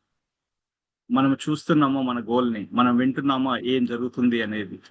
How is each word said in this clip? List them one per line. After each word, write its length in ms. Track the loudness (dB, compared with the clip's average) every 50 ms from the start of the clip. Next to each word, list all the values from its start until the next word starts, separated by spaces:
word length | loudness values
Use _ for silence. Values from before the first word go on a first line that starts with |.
| _ _ _ _ _ _ _ _ _ _ _ _ _ _ _ _ _ _ _ _ _ -2
మనం 220 | 2 2 4 4 2
చూస్తున్నామా 680 | 0 -2 -4 -4 -2 0 2 4 4 4 4 2 0
మన 180 | -2 -2 -4 -4
గోల్ని? 480 | -4 -2 0 0 0 0 -2 -4 -8 -4 0
మనం 240 | 2 2 4 4 2
వింటున్నామా 640 | 2 0 0 0 -2 0 0 0 -2 -2 -4 -4
ఏం 260 | -2 -2 -2 0 -2
జరుగుతుంది 560 | -2 -4 -4 -6 -6 -4 0 0 0 0 0
అనేది? 380 | -2 -4 -6 -8 -8 -10 -12 -16 -8 0